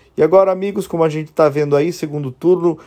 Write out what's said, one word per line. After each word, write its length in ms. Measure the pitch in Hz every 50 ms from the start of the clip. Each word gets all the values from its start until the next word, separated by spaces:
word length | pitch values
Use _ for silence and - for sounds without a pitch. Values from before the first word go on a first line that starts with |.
| _ _ -
E 40 | -
agora, 300 | 151 156 180 190 190 190
amigos, 360 | 185 185 196 202 196 208 180
como 160 | - - 165 160
a 40 | 160
gente 220 | 151 156 156 151
tá 160 | - - 160
vendo 260 | 151 139 151 147 147 143
aí, 180 | 143 151 175 175
segundo 380 | - - 151 147 151 143 131
turno 460 | 127 - - 170 185 175 170 175 156 160 -